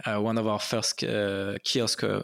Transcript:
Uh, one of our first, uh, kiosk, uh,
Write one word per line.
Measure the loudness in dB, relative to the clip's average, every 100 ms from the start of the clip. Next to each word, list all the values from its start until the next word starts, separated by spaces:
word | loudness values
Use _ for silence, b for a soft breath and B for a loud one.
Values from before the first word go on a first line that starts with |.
| -2
Uh, | 0
one | 2 2
of | 2
our | 0
first, | 0 0 0 -2
uh, | -2 0 0 0 -2 -4
kiosk, | 0 0 2 0
uh, | 0 0